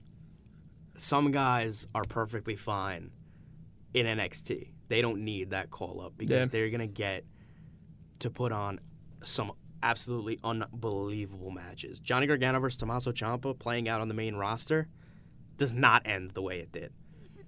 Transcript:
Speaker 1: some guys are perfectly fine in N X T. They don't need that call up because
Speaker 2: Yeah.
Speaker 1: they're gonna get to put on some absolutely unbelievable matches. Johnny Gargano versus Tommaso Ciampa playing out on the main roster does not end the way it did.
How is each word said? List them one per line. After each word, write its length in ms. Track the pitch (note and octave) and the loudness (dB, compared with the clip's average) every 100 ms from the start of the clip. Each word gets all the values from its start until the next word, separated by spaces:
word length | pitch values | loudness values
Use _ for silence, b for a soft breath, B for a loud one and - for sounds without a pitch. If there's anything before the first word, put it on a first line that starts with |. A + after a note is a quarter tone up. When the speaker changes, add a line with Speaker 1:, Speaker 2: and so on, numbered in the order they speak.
| - - - - - - - - - - | -20 -20 -20 -20 -20 -20 -20 -20 -16 -4
Speaker 1:
some 340 | - C#3+ D3 | 2 4 6
guys 540 | C#3 C3+ B2 A2+ G#2+ - | 4 4 4 2 -4 -4
are 100 | A2 | -2
perfectly 520 | G#2 - G#2+ A2+ G#2+ G#2 | 0 0 -2 -2 -4 -6
fine 540 | - G2+ F#2+ F2+ F2 - b b b b - - - | -2 -2 -2 -6 -10 -16 b b b b -20 -20 -2
in 120 | B2 A#2 | 2 2
N 140 | A2 | 2
X 200 | F#2 - | -2 -4
T. 300 | - - - - - | -4 -4 -6 -14 0
They 140 | A2+ | 2
don't 220 | A#2+ G#2 | 2 0
need 260 | G#2+ G#2 F#2 | -2 -4 -2
that 200 | F#2+ F#2 | -4 -4
call 300 | - F2+ F2+ | -6 -8 -8
up 140 | F2+ E2 | -10 -6
because 140 | G#2+ | 2
Speaker 2:
Yeah. 160 | C3 B2+ | 4 4
Speaker 1:
they're 240 | A#2 A2 | 2 0
gonna 160 | A#2 A2+ | 0 -4
get 380 | G2+ G2+ F#2 - b b b b b b - - - | -2 -2 -2 -6 b b b b b b -20 -20 -6
to 100 | A#2 | -6
put 220 | - B2 | -2 0
on 260 | G#2+ G2+ F#2+ - - - - | 0 -2 -4 -10 -18 -18 -8
some 280 | - - G#2 - - - | -2 0 0 -6 -14 -2
absolutely 560 | A2+ A#2 - A#2+ G#2+ A2+ | 0 2 0 -4 -2 -2
unbelievable 1080 | A2+ A2+ A2 A#2+ A#2 G2 G2+ G#2+ G2+ F#2+ F#2 | -2 -2 -4 -4 -4 -2 -2 -4 -6 -8 -10
matches. 480 | F2+ F2 - - - | -10 -10 -12 -12 -8
Johnny 280 | - B2 C#3+ | 2 4 4
Gargano 340 | C#3+ B2+ C3 | 4 4 4
versus 160 | C3 B2 | 2 0
Tommaso 340 | A2+ A#2+ B2 | -2 0 0
Ciampa 480 | A#2+ A2 A#2+ C3+ B2+ | 0 0 0 -2 -4
playing 300 | - A#2 A2+ | -2 0 2
out 120 | A2+ | 0
on 60 | A2 | 0
the 60 | |
main 220 | G#2+ A2 G#2 | -2 -2 0
roster 500 | G2 A2+ - D#3 D#3 b b b b b - - | 0 0 2 2 2 b b b b b -14 0
does 180 | C3+ | 0
not 280 | A#2+ C3+ A#2 | 8 10 10
end 260 | - G2 F#2 | 6 0 -2
the 100 | F#2+ | -4
way 180 | F#2+ F#2 | -4 -4
it 100 | D#2 | -6
did. 200 | E2 E2+ - b b b b | -10 -10 -12 b b b b